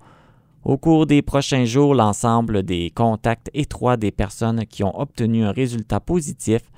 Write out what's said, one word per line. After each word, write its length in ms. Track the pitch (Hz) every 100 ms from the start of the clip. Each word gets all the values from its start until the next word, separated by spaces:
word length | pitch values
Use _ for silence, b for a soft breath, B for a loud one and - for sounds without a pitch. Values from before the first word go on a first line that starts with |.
| b b b b b b
Au 140 | - 139
cours 280 | 165 160 151
des 160 | 147
prochains 420 | 143 143 - 131
jours, 300 | 117 131 143
l'ensemble 680 | 131 107 101 117 117 113 104
des 260 | 92 87 87
contacts 600 | - 117 110 117 113 -
étroits 420 | 147 147 - 123 123
des 140 | 104
personnes 560 | - 98 - 113 117 107
qui 160 | -
ont 160 | 98 87
obtenu 460 | 139 - 113 113
un 80 | 107
résultat 480 | 95 131 117 107 104
positif 640 | - 175 151 - - 113 -